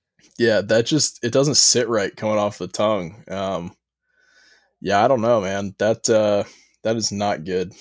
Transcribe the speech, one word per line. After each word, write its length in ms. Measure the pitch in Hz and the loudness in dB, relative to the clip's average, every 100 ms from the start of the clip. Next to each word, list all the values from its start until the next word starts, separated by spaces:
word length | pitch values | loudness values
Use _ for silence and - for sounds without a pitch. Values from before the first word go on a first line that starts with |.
| _ _ _ - | _ _ _ -2
Yeah, 240 | 113 104 | 2 2
that 240 | 101 113 117 | 2 0 2
just, 340 | 156 - - | 0 -2 -4
it 80 | 117 | -2
doesn't 220 | 131 143 127 | 0 2 2
sit 340 | - 120 113 | 2 2 0
right 260 | 113 98 - | 0 -2 -4
coming 220 | 107 107 | -2 0
off 200 | 104 - | -2 -4
the 80 | 92 | -10
tongue. 560 | - 107 104 85 104 - | -2 0 0 -4 -12 -12
Um, 460 | 95 95 92 87 - _ _ _ _ _ _ _ _ _ _ | -6 -4 -6 -8 -14 _ _ _ _ _ _ _ _ _ _
yeah, 220 | 92 101 | -2 2
I 40 | 120 | 2
don't 140 | 131 | 2
know, 200 | 110 117 | 2 0
man. 340 | 92 98 101 - | 0 -4 -6 -2
That, 300 | 107 110 - | -2 0 2
uh, 340 | 110 107 101 95 - _ _ | 2 4 0 -2 -12 _ _
that 120 | 110 117 | -6 -4
is 160 | 104 | -4
not 320 | 101 104 95 | -4 -4 -4
good. 300 | 82 92 90 - | -4 -4 -4 -10